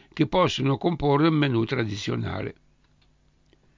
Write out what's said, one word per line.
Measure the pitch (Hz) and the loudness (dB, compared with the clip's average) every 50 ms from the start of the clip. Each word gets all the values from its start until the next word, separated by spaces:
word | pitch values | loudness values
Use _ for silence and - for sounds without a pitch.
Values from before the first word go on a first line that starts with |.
| - _ _ | -20 _ _
che | - 156 - | -2 -2 0
possono | - 185 175 - - - 131 135 139 - | 2 2 2 2 0 0 0 0 0 0
comporre | - 175 170 139 143 147 139 143 156 170 | 0 -2 -2 0 2 2 4 4 4 4
un | 160 | 4
menù | 151 147 139 123 113 113 | 2 2 2 2 0 0
tradizionale. | 107 135 123 117 107 98 101 - - 120 117 113 95 87 98 - - - - _ _ _ _ _ _ _ _ _ _ _ _ _ _ _ _ _ _ _ _ _ _ _ | 0 -2 -4 -4 -4 -6 -6 -6 -6 -4 -4 -4 -6 -6 -6 -8 -8 -10 -14 _ _ _ _ _ _ _ _ _ _ _ _ _ _ _ _ _ _ _ _ _ _ _